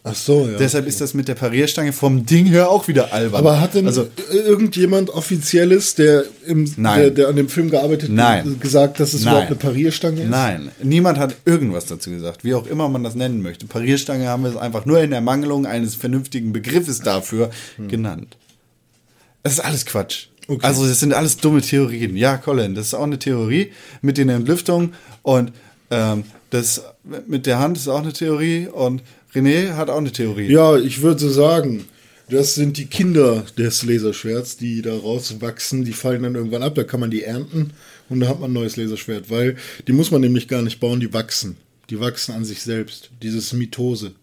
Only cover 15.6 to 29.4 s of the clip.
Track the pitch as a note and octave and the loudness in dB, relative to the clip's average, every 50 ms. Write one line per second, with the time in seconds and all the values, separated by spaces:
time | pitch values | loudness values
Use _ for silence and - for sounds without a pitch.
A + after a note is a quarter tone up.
15.6 | C#3 G#2 G#2+ A#2 A#2 A2+ A2+ - - B2 B2+ C3 C3 - - B2+ A#2 A2+ G#2+ A#2 | -2 -2 -4 -4 -4 -4 -6 -6 -6 -2 -2 -2 -4 -4 -8 -6 -4 -4 -4 -6
16.6 | G#2 A#2+ C#3 F3 F3 D3+ C3 G#2+ - A2+ G2 F#2+ F#2 - A2 A2 A#2 A#2 A#2 - | -4 -2 -2 -2 -2 -2 -6 -6 -4 -2 -2 -2 -4 -4 -2 -2 -2 -2 -4 -12
17.6 | - - - - G#2+ G2+ G#2+ A2+ A2+ G#2+ E2+ D#2 - - - _ _ _ _ _ | -18 -18 -16 -14 -12 -6 -6 -4 -4 -4 -6 -10 -14 -16 -20 _ _ _ _ _
18.6 | _ _ _ _ _ _ _ _ _ _ _ _ _ _ _ _ - D3+ C#3 D3 | _ _ _ _ _ _ _ _ _ _ _ _ _ _ _ _ -4 -2 -2 -2
19.6 | - C#3+ D#3 C3 - - - A2 F#2+ - - - - _ _ _ - - C#3+ B2+ | -2 -2 -4 -6 -6 -4 -4 -4 -4 -4 -8 -12 -14 _ _ _ -8 -6 -6 -2
20.6 | - C3+ C#3 C3 C3+ C3 B2 B2+ - C#3+ C3+ C3 D#3 D#3 - - - D#3 D3+ C#3+ | 0 0 2 2 2 2 2 2 2 2 2 2 2 0 -2 2 2 4 4 4
21.6 | C3+ - - C#3 C#3 B2 A#2 A#2 A#2 G#2 F#2 F#2+ A#2 C3+ C3+ C3 C3 - C#3 B2+ | 2 2 2 2 2 2 -2 -4 -4 -4 -2 2 2 2 2 0 -2 -2 0 0
22.6 | A2+ G2 F#2+ G#2+ G#2+ - - A2+ D3 D3 D3 C3+ - C#3+ C3 A#2+ A2+ G#2+ B2 E3 | 0 -2 -2 -6 -6 -6 -4 -4 -4 -4 -4 -4 -4 -2 -2 -2 0 0 0 0
23.6 | G3 G3 - - - - - - - C#3 C#3 C#3+ C#3 C3 B2 A#2+ A#2 B2+ D#3+ F3 | 0 -2 -6 -20 -20 -20 -14 -4 -2 0 2 2 2 2 2 0 2 0 0 0
24.6 | F3 - F3 F3 F3 E3+ F3 - - - - - - - C3 B2+ B2 A#2 - - | 0 0 0 2 0 -2 -4 -8 -20 -20 -20 -8 -2 2 2 2 2 0 -4 -14
25.6 | _ _ _ _ _ - B2 A#2 A2 A2 G#2+ G#2 G#2 - - - _ - - B2 | _ _ _ _ _ -4 -2 0 0 0 0 -2 -4 -8 -14 -20 _ -6 -4 -2
26.6 | A#2+ A#2 - - - - - _ _ - - C#3 - - D3+ C3+ C3 C3+ B2 B2 | -2 -2 -4 -4 -6 -12 -20 _ _ -16 -16 -14 -10 -6 -6 -4 -2 0 0 0
27.6 | C#3 D3+ F3 D#3+ C3 C#3 C3 D3 D3+ D#3+ D3 - F3 D#3+ D#3 D3 D#3 E3 E3 E3+ | 0 0 -2 -4 -4 -4 -4 -2 -4 -4 -6 -4 -2 -2 -2 0 0 -2 -2 -2
28.6 | E3+ F#3 - E3+ C3 B2 B2+ C3 - - - _ _ _ - C3+ | -4 -6 -6 -2 -2 -2 -2 -4 -8 -14 -20 _ _ _ -2 0